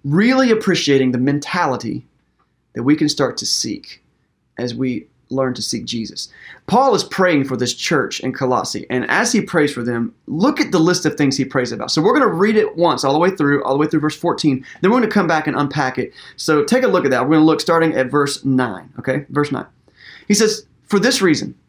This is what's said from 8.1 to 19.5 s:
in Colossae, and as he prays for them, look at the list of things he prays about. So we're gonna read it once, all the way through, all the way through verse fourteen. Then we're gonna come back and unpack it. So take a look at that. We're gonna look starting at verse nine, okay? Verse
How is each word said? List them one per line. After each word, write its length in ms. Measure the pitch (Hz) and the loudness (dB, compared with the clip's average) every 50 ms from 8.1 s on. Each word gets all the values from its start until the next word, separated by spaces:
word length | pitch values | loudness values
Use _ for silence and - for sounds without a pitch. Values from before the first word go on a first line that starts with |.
| - - | -6 -6
in 100 | - 131 | -6 -6
Colossae, 540 | - - 139 123 127 110 - - - - - - | -4 -2 -2 0 0 0 -2 -4 -8 -10 -8 -4
and 200 | 123 127 120 - | -4 -4 -2 0
as 240 | - - 247 233 - | 0 0 0 0 0
he 80 | 208 | 0
prays 320 | - - - 170 147 143 - | -2 0 0 2 2 2 0
for 100 | 127 117 | -4 -4
them, 300 | 123 120 117 117 113 _ _ _ | -4 -2 -2 -4 -6 _ _ _
look 340 | - 143 160 202 285 294 - | -8 -2 0 2 0 2 0
at 100 | 302 - | -2 0
the 80 | - 170 | 2 2
list 260 | 160 175 180 175 - | 4 4 2 2 0
of 100 | 151 - | -2 0
things 200 | - 147 135 135 | 2 0 0 2
he 80 | - 131 | 0 -4
prays 300 | 131 - 135 123 113 117 | -2 -2 -2 -2 -2 -6
about. 180 | 104 - - | -8 -6 -2
So 100 | - 156 | -2 2
we're 120 | 156 214 247 | 2 2 4
gonna 140 | 302 262 | 4 2
read 280 | 214 165 165 196 220 220 | 2 2 2 0 2 4
it 220 | 214 - - - | 2 0 0 0
once, 260 | 165 175 165 135 123 - | 0 2 2 2 0 0
all 100 | 135 139 | 0 2
the 60 | 156 | 2
way 120 | 170 190 | 2 0
through, 320 | 190 - 151 143 143 139 - | 2 0 0 2 2 0 0
all 100 | 120 135 | 0 0
the 60 | 143 | 0
way 80 | 151 | 0
through 120 | 151 - 151 | 0 0 0
verse 160 | 143 156 147 | 0 -2 -4
fourteen. 500 | - - 170 - - - 151 135 127 - - - - | -2 -4 -4 -2 0 0 0 0 0 -6 -12 -8 -2
Then 100 | - 190 | 0 2
we're 80 | 233 262 | 4 2
gonna 120 | 226 214 | 2 2
come 160 | - 214 185 | 0 0 0
back 200 | 160 165 156 156 | 2 0 0 0
and 100 | 151 127 | -2 -2
unpack 400 | 123 147 139 - 151 139 131 127 | -2 -2 -2 -2 -2 -2 -2 -2
it. 160 | - 120 - _ - - - - | -4 -6 -6 _ -20 -20 -20 -16
So 260 | - - - 156 147 147 | -6 0 2 2 2 2
take 200 | - 226 262 254 | 2 2 2 2
a 40 | |
look 160 | 208 - - 131 | 2 2 2 2
at 80 | 135 | 2
that. 120 | 127 120 123 | 0 0 2
We're 120 | 139 160 | 2 4
gonna 100 | 156 156 | 6 6
look 140 | 156 156 151 | 4 4 2
starting 340 | - - 165 165 165 160 143 | 0 0 2 2 2 2 2
at 160 | 123 131 123 | 0 -2 0
verse 340 | 135 147 143 135 - - - | 0 0 0 0 -4 -4 -2
nine, 440 | 139 131 131 127 117 95 87 80 - - - | 0 0 0 0 -2 -6 -12 -16 -16 -18 -8
okay? 260 | - 135 131 151 143 _ | -4 -4 -4 -4 -6 _
Verse 220 | 131 147 147 143 | -2 -2 -2 -2